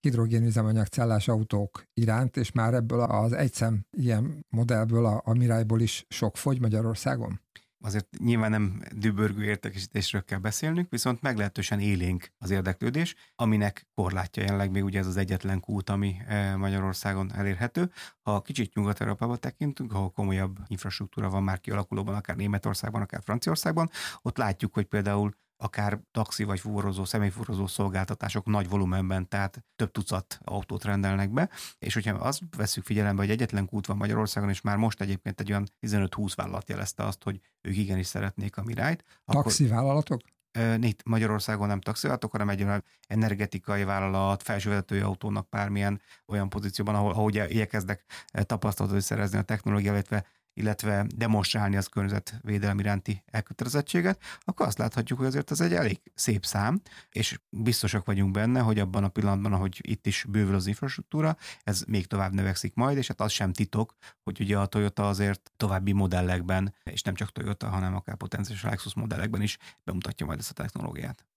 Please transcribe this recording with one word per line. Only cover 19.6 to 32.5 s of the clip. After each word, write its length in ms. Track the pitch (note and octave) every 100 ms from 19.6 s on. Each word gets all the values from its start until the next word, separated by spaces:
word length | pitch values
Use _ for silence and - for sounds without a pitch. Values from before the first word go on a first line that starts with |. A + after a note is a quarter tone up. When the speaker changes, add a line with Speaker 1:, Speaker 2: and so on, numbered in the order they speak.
| D3 C3+ B2
Speaker 2:
ahol 180 | G2+ F#2+
komolyabb 480 | - G2+ F#2+ F#2+ F#2+ -
infrastruktúra 640 | F#2+ G2 - G2+ - G2
van 140 | F#2+
már 180 | G2 F#2+
kialakulóban, 540 | - G2+ G2 G#2 G2
akár 220 | G2+ - -
Németországban, 680 | G2+ G2+ G#2 G2 G#2 A2
akár 200 | G2+ -
Franciaországban, 680 | - A#2 - D#3+ - D#3+ E3 - - -
ott 140 | - -
látjuk, 380 | A2+ F#2 G#2+
hogy 100 | -
például 460 | G2 G#2+ G2+ G2+ G#2 - _ _
akár 420 | - - G#2 G#2 -
taxi 340 | - A2 -
vagy 160 | G#2 G2
fuvarozó, 440 | G#2+ G#2 G2+ F#2+
személyfuvarozó 640 | F#2+ A2 G2+ F2 - F#2+ G2
szolgáltatások 800 | - G2 F#2+ F#2+ G#2+ G2+ G#2+ G#2
nagy 220 | G#2 F#2
volumenben, 600 | G2+ F#2+ F#2 F#2+ F#2+ F2+
tehát 360 | G2+ G2 - - _
több 140 | A2
tucat 480 | - G2 F#2+ - -
autót 400 | - G2 - G2+
rendelnek 460 | G#2 G2+ G2 G2 G2
be, 200 | A#2+ F#3 - - -
és 160 | -
hogyha 200 | A2+ G#2+
azt 280 | G2 A#2+ D3 E3+